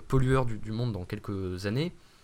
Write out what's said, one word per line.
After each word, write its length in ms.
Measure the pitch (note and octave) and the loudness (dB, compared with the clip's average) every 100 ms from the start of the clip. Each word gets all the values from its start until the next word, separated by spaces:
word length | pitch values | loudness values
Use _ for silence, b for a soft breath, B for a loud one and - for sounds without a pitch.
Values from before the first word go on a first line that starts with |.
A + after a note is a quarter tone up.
| - | 2
pollueurs 380 | C3+ C3 C3 C3 | 4 6 4 2
du, 100 | G#2+ | -2
du 140 | G#2+ | -4
monde 200 | A2 A#2+ | -2 -2
dans 120 | G2+ | -2
quelques 640 | F2+ G2+ - G2 F#2 F2+ G2+ | -4 -6 -4 -4 -4 -2 -2
années ? 260 | A#2 E3+ - B B | 0 -2 -6 B B